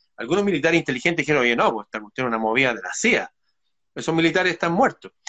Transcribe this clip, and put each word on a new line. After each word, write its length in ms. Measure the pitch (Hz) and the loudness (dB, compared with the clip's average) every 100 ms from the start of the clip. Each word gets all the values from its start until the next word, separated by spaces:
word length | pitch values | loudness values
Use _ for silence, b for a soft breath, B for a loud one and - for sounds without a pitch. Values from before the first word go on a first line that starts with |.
| _ - | _ -14
algunos 280 | 117 185 | -2 0
militares 340 | 202 160 160 170 | 0 0 2 2
inteligentes 460 | 151 127 170 170 | 0 -2 -2 -2
dijeron, 180 | 139 147 | 0 2
"Oye, 140 | 120 117 | 2 2
no, 160 | 202 | 0
pues 140 | 113 - | -2 -6
esta 140 | 110 | -12
cuestión 260 | 104 - 127 | -10 -6 -4
es 20 | |
una 100 | 113 | -2
movida 360 | 110 120 131 | 0 2 0
de 80 | 107 | 0
la 100 | 90 | -6
cia. 400 | - 226 160 98 _ _ _ _ _ _ | -4 0 0 -2 _ _ _ _ _ _
Esos 200 | - 165 | -8 -2
militares 380 | 165 165 175 185 | 0 2 2 0
están 200 | 170 170 | 0 0
muertos". 400 | 170 254 - - - | 2 2 0 -12 -20